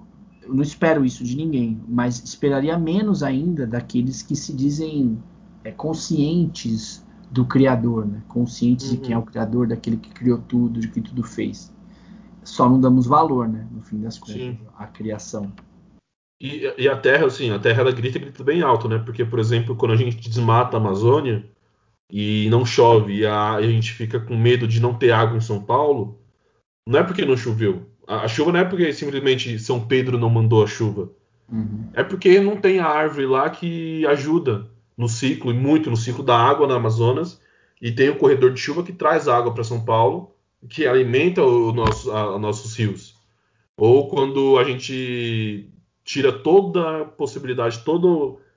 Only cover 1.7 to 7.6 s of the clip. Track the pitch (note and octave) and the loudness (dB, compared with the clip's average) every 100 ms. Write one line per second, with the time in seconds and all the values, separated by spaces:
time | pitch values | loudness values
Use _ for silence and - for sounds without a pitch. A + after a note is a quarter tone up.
1.7 | A2 G#2+ A#2+ B2 A#2+ - - C#3+ C#3 D3 | -4 -4 -2 -2 -4 -10 -4 -2 0 0
2.7 | E3+ D#3+ F3+ G#3+ E3 C#3 C3 E3+ D#3+ A#2+ | 0 0 0 0 0 0 -2 -2 -2 -4
3.7 | A#2+ A#2+ B2 B2+ C3 - D3 - C#3 C#3+ | -4 -4 -2 -2 -4 -6 -8 -6 -4 -2
4.7 | D3 D#3+ D3+ B2+ A2+ - - - - A2 | -2 -4 -2 -2 -2 -10 -20 -20 -20 -18
5.7 | - D#3 D#3+ - D#3 D3 E3+ E3 - A#2 | -8 -6 -6 -4 0 0 2 0 -2 -6
6.7 | A2 - - - - - B2 B2 C3+ | -6 -6 -16 -20 -20 -6 -2 0 4